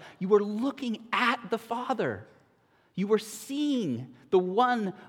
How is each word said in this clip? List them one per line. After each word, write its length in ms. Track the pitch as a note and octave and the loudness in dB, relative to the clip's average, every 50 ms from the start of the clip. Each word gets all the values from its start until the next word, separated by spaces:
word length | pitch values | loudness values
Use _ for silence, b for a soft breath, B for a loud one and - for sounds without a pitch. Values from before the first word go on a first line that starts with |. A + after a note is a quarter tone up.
| B B B B | B B B B
you 100 | F3+ F#3+ | 2 4
were 140 | G#3+ G3+ | 6 6
looking 680 | G#3 G#3 G#3 G#3+ B3 C#4 C4+ C#4 C4+ A#3+ G#3+ - - - | 4 2 -2 -2 -2 -2 -2 -4 -4 -6 -6 -6 -6 -4
at 380 | - - B3 A#3 C4 B3+ - F3+ | 0 2 2 2 0 0 -2 -4
the 100 | A3+ A3 | -4 -4
Father? 680 | - - A#3 B3 B3 - C4 G#3+ F3+ C3 G#2 F#2+ - - - _ _ _ _ b b b b b b b b | -4 -6 -8 -6 -4 -2 -2 0 0 -2 -2 -4 -8 -16 -20 _ _ _ _ b b b b b b b b
You 100 | F3 G3 | -4 0
were 120 | G3+ A3 G#3 | 2 2 2
seeing 960 | - - - - - - C4+ D4 D4 D4 C4+ B3 G3+ D3 A#2+ A2 B2+ B B B B - | 2 -4 -12 -14 -10 -8 -4 -2 0 0 0 0 0 -2 -2 -4 -6 B B B B 2
the 120 | G3 F#3 | 2 2
one 520 | F#3 F3+ F#3+ A3 B3+ B3 B3 A3+ G#3 F#3 B B B | 2 2 2 2 2 2 2 0 -2 -4 B B B